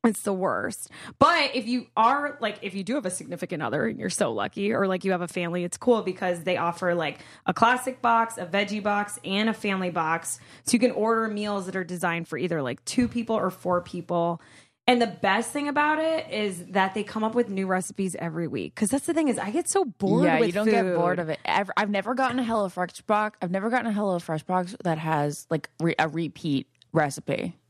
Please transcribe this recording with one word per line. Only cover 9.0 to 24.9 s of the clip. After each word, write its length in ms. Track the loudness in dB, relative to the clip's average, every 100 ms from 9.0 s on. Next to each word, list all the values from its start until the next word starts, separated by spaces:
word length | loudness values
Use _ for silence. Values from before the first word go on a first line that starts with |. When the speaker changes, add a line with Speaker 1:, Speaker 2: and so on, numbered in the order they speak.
| -2 -8
Speaker 1:
and 240 | -4 0 0
a 60 |
family 360 | 0 -2 0 -2
box. 500 | 0 0 -2 -4 -10 -12 -10
So 80 | 0
you 80 | 4
can 100 | 4
order 380 | 2 2 2 0
meals 380 | -4 -2 -4 -4
that 100 | -6
are 80 |
designed 420 | -6 -2 -2 -2 -4
for 100 | -4
either, 260 | -2 -2
like, 220 | -2 -6
two 220 | -2 0 0
people 300 | -2 -2 0
or 120 | 0
four 300 | -4 0 0
people. 600 | -2 -10 -2 0 0 -2 -10 -20 _ _ 2
And 120 | 4
the 60 | 2
best 440 | 0 0 0 0
thing 160 | -4 -2
about 320 | 2 2 2
it 260 | 0 -2 -4
is 320 | -4 -4 -4 -2
that 240 | 0 0
they 100 | 0
come 180 | -6 -2
up 140 | 0 0
with 120 | 0
new 200 | -2 0
recipes 480 | 0 -2 -4 -4 -4
every 300 | -6 -4 -4
week. 260 | -4 -6
'Cause 160 | -2 0
that's 160 | 0 0
the 80 |
thing 140 | 0 2
is, 100 | 0
I 120 | -2
get 160 | -4 0
so 160 | 0
bored 400 | 0 -2 2 6
Speaker 2:
Yeah, 160 | 6 6
Speaker 1:
with 80 | 4
Speaker 2:
you 40 |
don't 160 | 2 4
get 140 | 4
Speaker 1:
food. 140 | 4 2
Speaker 2:
bored 240 | 2 2
of 80 | -2
it 100 | -4
ever. 280 | 0 0 2 0
I've 120 | 0
never 240 | 0 -2
gotten 260 | 0 0 0
a 20 |
HelloFresh 640 | 0 0 0 -2 -4 -4 0
box. 320 | 2 2 _
I've 120 | -4
never 180 | -2 0
gotten 160 | 0 0
a 80 | 0
HelloFresh 480 | 0 0 -2 -4 0
box 280 | 0 0 -4
that 160 | -2